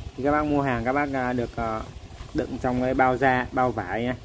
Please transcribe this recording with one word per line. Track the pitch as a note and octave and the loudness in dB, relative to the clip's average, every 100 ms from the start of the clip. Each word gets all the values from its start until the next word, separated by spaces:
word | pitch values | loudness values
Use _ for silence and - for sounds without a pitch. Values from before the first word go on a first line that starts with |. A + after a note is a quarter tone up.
| - - | -14 -4
thì | |
các | C#3 | 0
bác | D3+ D3+ | 2 2
mua | C#3+ | 2
hàng | C#3 A#2+ | 2 0
các | A#2 | 0
bác, | C#3 D3 | 0 0
à, | C3+ B2+ | 0 0
được, | B2 A#2 - | 0 -2 -4
à, | A2+ A2 - - - - - | -4 -4 -8 -14 -16 -14 -8
đựng | D3+ B2+ B2+ | -4 -4 -2
trong | B2+ B2 | 0 0
cái | B2+ | 2
bao | C3 B2+ B2 | 4 4 4
da, | C3+ B2+ B2 | 4 4 0
bao | C3 B2+ | 0 0
vải | A2 F2+ G#2 | 0 -2 -2
nha, | B2 A#2+ | -2 -4